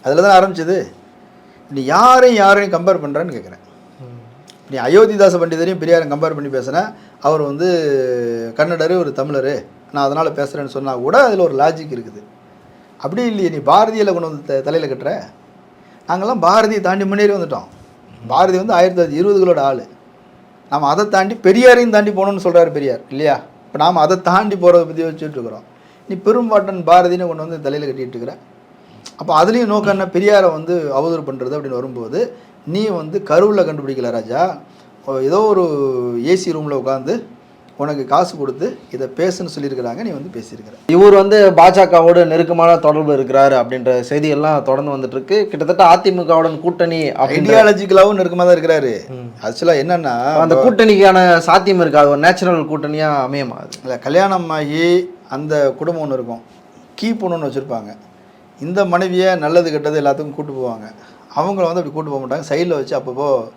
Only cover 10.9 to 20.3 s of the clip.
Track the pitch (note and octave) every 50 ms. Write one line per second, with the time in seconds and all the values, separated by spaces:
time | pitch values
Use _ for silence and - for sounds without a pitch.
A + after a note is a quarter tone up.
10.9 | B2+ B2 A#2+ - A#3 C4+ C#4 A#3+ G#3 F#3 F3 D#3+ C#3 C3+ C#3+ D#3+ E3 D#3 D#3 D3+
11.9 | C3 A#2 A2 G#2+ G#2 G#2 G#2+ - _ _ _ _ _ _ _ _ _ _ _ _
12.9 | _ _ - C#3+ F3+ A#3 B3 A#3 G#3+ G3+ F#3 E3+ D#3+ D3 B2+ C3+ D#3+ G3 A3 A3+
13.9 | A3 A3 G#3 G3 F3+ E3+ E3 D#3+ D3+ C#3+ C#3 - C#3 C3+ C3 C#3+ D3+ E3 D#3 C3+
14.9 | C3 C3 C3+ D3 F3+ - - - _ _ _ _ _ _ _ _ _ _ _ _
15.9 | _ _ _ - F3 F#3 G3 A3 C4 G#3 E3 E3+ G3 A3+ A3 G#3+ A3 G#3 F#3 F3+
16.9 | F#3 G3 G3 F#3+ G3+ G3+ G#3 G#3 G3+ F#3+ E3+ D3+ C3+ G2+ - - - - - _
17.9 | _ _ _ _ - - A2+ A2+ B2+ D#3 F#3 F#3+ F#3 F3+ G3 A3+ G3 E3+ F3+ F#3
18.9 | F3+ F3+ E3+ D#3+ C#3+ D#3 F3+ G#3 G3+ F#3+ F#3 F3+ E3+ D3 C#3 C#3 C3+ A#2+ - -
19.9 | - _ _ _ _ _ _ _